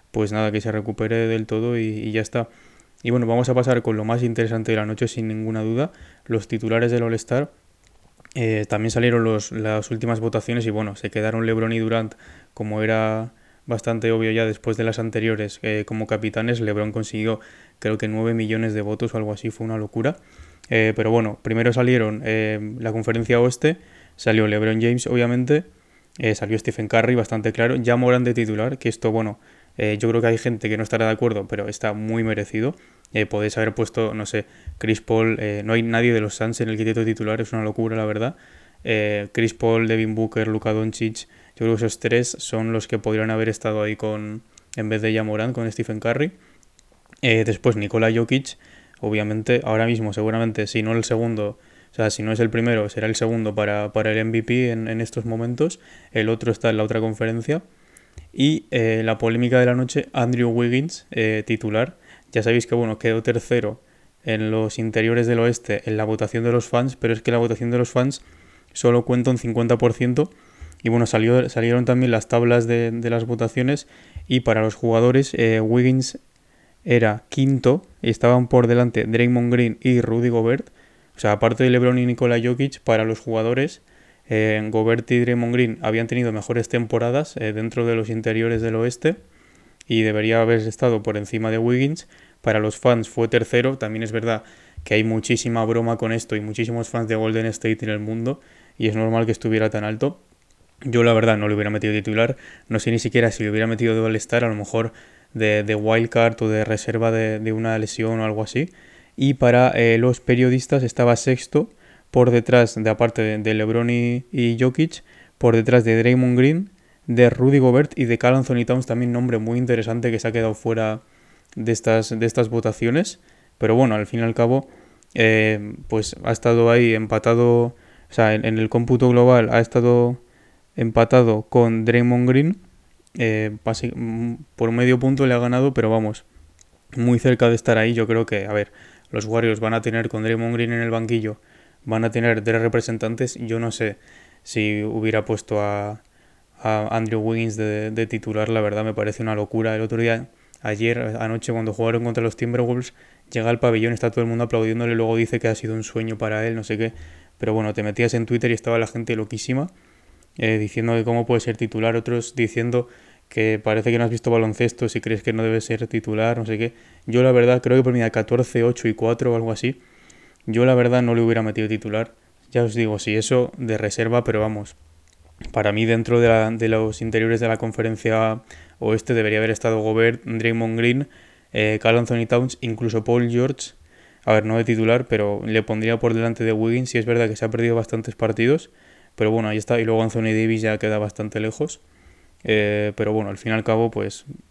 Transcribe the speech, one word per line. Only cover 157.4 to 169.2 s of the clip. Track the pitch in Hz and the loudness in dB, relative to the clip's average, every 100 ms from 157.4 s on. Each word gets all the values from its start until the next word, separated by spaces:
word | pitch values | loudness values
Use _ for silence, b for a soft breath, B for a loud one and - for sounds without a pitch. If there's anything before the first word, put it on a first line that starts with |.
| 110 | -4
bueno, | 110 107 | -2 -2
te | 107 | -4
metías | 107 104 120 | -4 0 0
en | 120 113 | 0 0
Twitter | 120 120 | 0 0
y | |
estaba | 113 - 117 | -2 -2 -2
la | 113 | -2
gente | 120 113 113 | -6 -4 -4
loquísima, | 107 110 - 131 165 - b b b b b - | -6 -8 -4 -4 -4 -10 b b b b b -4
eh, | 113 110 | 0 0
diciendo | 107 - 113 | -2 -2 0
que | 117 | 0
cómo | 113 117 117 | 0 0 0
puede | 117 | 0
ser | 120 107 | 0 -4
titular, | 113 110 113 117 | -4 -2 -2 -2
otros | 113 120 113 - | -2 -4 -4 -2
diciendo | 113 - 117 123 120 B B B _ | -2 -2 -2 -2 -4 B B B _
que | - 110 107 | -2 0 0
parece | 107 107 110 | 0 0 2
que | 117 | 2
no | |
has | 117 | 0
visto | 117 - | -2 0
baloncesto | 117 110 107 120 - 117 | 2 2 0 -2 -2 -4
si | 113 | -4
crees | 113 110 | -4 -4
que | - | -2
no | 113 | -2
debe | 113 113 | 0 -2
ser | - 110 117 | -2 -6 -4
titular, | 113 110 107 113 117 | -6 -4 -2 0 -2
no | 110 | -4
sé | 110 | -4
qué. | 117 - B B - | -4 -6 B B -2
Yo | 117 | 4
la | 127 | 6
verdad | 123 120 123 | 6 6 4
creo | 131 127 | 4 4
que | |
por | 127 | 4
mí | 123 | 2
a | 113 | 0
catorce, | 113 107 120 123 127 | 0 0 0 0 2
ocho | 117 120 117 | 0 0 -2
y | |
cuatro | 107 113 117 | 0 0 0